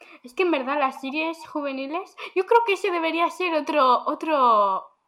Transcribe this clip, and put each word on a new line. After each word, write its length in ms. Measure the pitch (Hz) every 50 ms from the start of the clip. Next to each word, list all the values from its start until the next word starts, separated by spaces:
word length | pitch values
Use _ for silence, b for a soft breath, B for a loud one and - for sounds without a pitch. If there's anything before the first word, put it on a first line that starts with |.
| b b 330 b
Es 140 | - 247 -
que 80 | - 381
en 80 | 349
verdad 260 | 311 277 247 262 285 294
las 220 | 277 262 254 -
series 460 | - 269 262 311 320 330 330 330 -
juveniles, 680 | - - 311 285 277 269 262 269 269 311 359 403 - _ B B B B
yo 100 | 359 370
creo 160 | 370 453 466 466
que 80 | 415 392
ese 180 | 359 - 403
debería 360 | 349 339 330 320 320 330 339 320
ser 240 | 330 - 370 349 330
otro, 480 | 302 285 320 311 294 269 254 247 - -
otro, 800 | - 202 - - 320 311 277 254 240 220 208 202 196 190 180 - - _ _ _